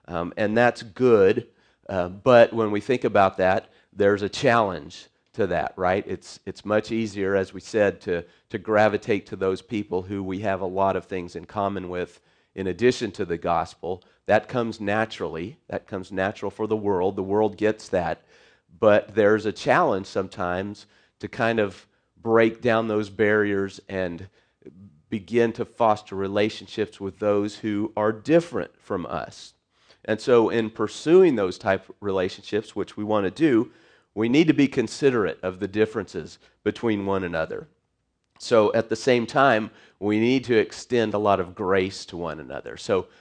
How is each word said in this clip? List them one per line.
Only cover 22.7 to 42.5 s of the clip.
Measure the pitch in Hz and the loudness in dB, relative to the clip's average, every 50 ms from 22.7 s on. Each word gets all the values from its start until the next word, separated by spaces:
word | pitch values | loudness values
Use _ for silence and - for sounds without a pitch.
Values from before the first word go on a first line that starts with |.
| 113 113 113 113 | 2 2 0 0
those | 107 107 107 98 | -2 -2 -4 -4
barriers | 98 101 110 104 107 107 104 101 101 98 98 98 - - - - | -2 0 2 4 4 2 2 2 0 -2 -2 -4 -8 -12 -14 -8
and | 98 95 92 87 87 85 92 95 _ _ _ _ _ _ - - 73 92 101 98 _ _ _ _ | -6 -6 -4 -6 -6 -10 -14 -18 _ _ _ _ _ _ -20 -20 -20 -20 -20 -20 _ _ _ _
begin | 117 107 92 85 110 117 117 113 110 | -10 -10 -6 -2 0 2 2 2 0
to | - 117 | -4 -10
foster | - _ - 120 110 107 104 - - 98 | -8 _ 0 2 2 2 0 -4 -8 -8
relationships | 95 98 95 98 104 104 107 - - 101 - - - 104 98 - - | -6 -6 -2 0 0 0 -2 -4 -8 -14 -8 -6 -6 -6 -6 -6 -10
with | 98 98 92 - | -10 -10 -8 -2
those | 107 104 104 101 104 104 104 | 0 0 0 0 0 -4 -6
who | - - 110 104 101 104 107 - | -6 -6 -4 -4 -4 -6 -6 -4
are | 107 104 107 | -2 -2 -2
different | 113 110 104 135 156 170 165 - 127 101 - - _ _ | -2 -4 0 2 2 2 2 0 -6 -8 -8 -10 _ _
from | _ - 104 92 85 | _ -8 -6 -6 -6
us. | - - 80 - - - - - - _ _ _ _ _ _ _ _ _ _ - | -6 -8 -8 -8 -10 -14 -18 -20 -20 _ _ _ _ _ _ _ _ _ _ -6
And | - 110 107 | -4 -4 -2
so | - 139 123 117 110 92 | 2 4 6 6 6 4
in | 92 113 110 110 | 2 0 -2 -4
pursuing | 110 - 110 104 - - - 151 170 185 190 170 135 | -4 -6 -6 -6 -6 -6 0 4 6 6 6 6 4
those | 107 98 92 90 - | 2 -2 -2 -4 -2
type | - 101 95 95 - - | 0 0 0 0 -4 -10
of | - _ | -16 _
relationships, | 101 101 95 95 90 95 - - - - 104 104 110 - - | -6 -2 -2 0 -2 -2 -4 -10 -8 -6 -6 -6 -6 -6 -6
which | 104 90 - - | -8 -8 -8 -8
we | - 107 | -8 -4
want | 104 107 104 98 | -2 0 0 0
to | 90 | -2
do, | 92 120 160 156 123 107 123 - - _ _ _ _ _ _ _ - | 0 2 2 4 4 2 2 -2 -6 _ _ _ _ _ _ _ -6
we | 101 110 117 | -4 -2 2
need | 123 151 170 | 4 4 4
to | 156 147 | 4 4
be | 131 139 127 | 4 2 2
considerate | - 139 113 107 - - 151 139 123 117 98 82 - - | 0 -2 -4 -4 -2 0 0 2 2 2 0 -2 -4 -6
of | - 95 92 92 | -6 -8 -6 -6
the | 101 92 | -8 -4
differences | 98 107 107 110 - 113 92 - - 90 76 - - - _ _ _ _ - | 0 0 0 0 -2 -4 -8 -8 -10 -12 -12 -12 -16 -20 _ _ _ _ -4
between | 104 104 - - 117 107 101 98 | -4 -4 -2 -2 -2 -2 -2 -2
one | 98 98 95 95 | -2 -2 -2 -4
another. | 85 85 80 80 - 53 - - - _ _ _ _ _ _ _ _ _ _ _ _ _ - | -4 -4 -4 -4 -6 -8 -12 -14 -16 _ _ _ _ _ _ _ _ _ _ _ _ _ -14
So | - - 123 113 107 101 | -2 2 4 4 6 4
at | - 113 110 - | 2 0 0 -2
the | - | -4
same | - - 139 123 120 113 | -2 2 2 2 2 0
time, | 110 - 143 135 139 117 107 110 101 - _ - _ _ - | 0 2 4 4 4 4 2 -2 -6 -12 _ -20 _ _ -6
we | 95 104 107 107 | -2 0 2 2
need | 113 120 131 135 123 | 4 2 2 2 2
to | 120 120 | 2 2
extend | 107 98 - - - - - 123 120 113 107 | 2 2 0 -4 -14 -6 -2 0 0 0 0
a | 104 104 | 0 0
lot | 107 101 98 95 | 2 2 2 0
of | 90 87 90 | -2 -4 -8
grace | - 104 90 95 95 92 95 - - - | -6 -2 0 0 0 0 -2 -6 -10 -16
to | - - | -14 -10
one | 85 85 82 76 78 | -10 -8 -8 -10 -10
another. | 69 64 | -12 -12